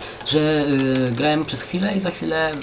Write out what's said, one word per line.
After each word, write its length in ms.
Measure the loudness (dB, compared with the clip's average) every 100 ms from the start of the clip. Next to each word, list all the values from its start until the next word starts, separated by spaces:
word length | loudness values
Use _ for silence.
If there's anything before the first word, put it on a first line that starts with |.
| -12 -8 0
że, 120 | 2
y, 720 | 4 2 2 2 2 2 2
grałem 320 | 2 2 2
przez 180 | 0 -4
chwilę 340 | -4 -2 0 0
i 40 |
za 100 | -2
chwilę 420 | -4 -2 0 0 -2